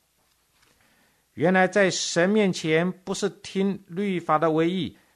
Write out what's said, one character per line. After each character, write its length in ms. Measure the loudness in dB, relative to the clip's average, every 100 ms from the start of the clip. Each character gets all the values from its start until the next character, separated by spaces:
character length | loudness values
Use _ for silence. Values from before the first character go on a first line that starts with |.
| _ _ _ _ _ _ _ _ _ _ _ _ _
原 180 | -2 2
来 140 | 2 2
在 200 | 2 2
神 380 | 0 -2 0 2
面 240 | 2 2
前， 380 | 0 0 0 0
不 240 | -4 -10
是 160 | -6 -6
听 520 | -6 -8 -2 -2 -4 -8
律 320 | -6 -4 -4
法 200 | 0 0
的 120 | 2
为 180 | 2 0
义， 300 | -2 -6 -10 _